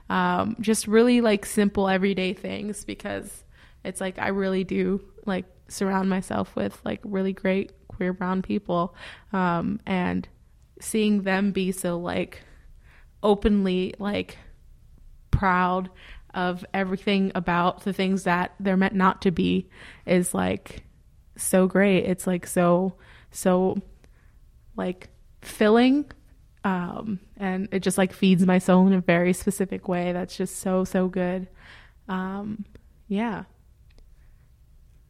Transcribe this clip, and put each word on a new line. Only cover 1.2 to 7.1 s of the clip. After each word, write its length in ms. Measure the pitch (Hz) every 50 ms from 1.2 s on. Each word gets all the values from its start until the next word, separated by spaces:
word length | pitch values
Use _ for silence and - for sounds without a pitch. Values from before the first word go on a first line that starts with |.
like, 260 | 233 220 202 202 -
simple 420 | - - 214 202 202 202 214 196 190
everyday 440 | 190 185 190 196 196 185 185 185
things, 520 | 180 - - 190 190 196 208 208 202 - -
because 600 | - 202 - - 202 202 - - 202 - - - - - - - - - - -
it's 160 | 185 185 -
like, 180 | 196 185 185 -
I 100 | 208 202
really 360 | 196 196 196 190 190 185 190
do, 360 | 185 196 190 185 185 190 196 - - - - -
like, 180 | 208 185 185 180 - _ - _ -
surround 420 | - - 202 190 190 190 190 190
myself 460 | 185 196 185 - - 202 190 - -
with, 240 | - 202 196 - - -
like, 160 | 220 220 - -
really 280 | 208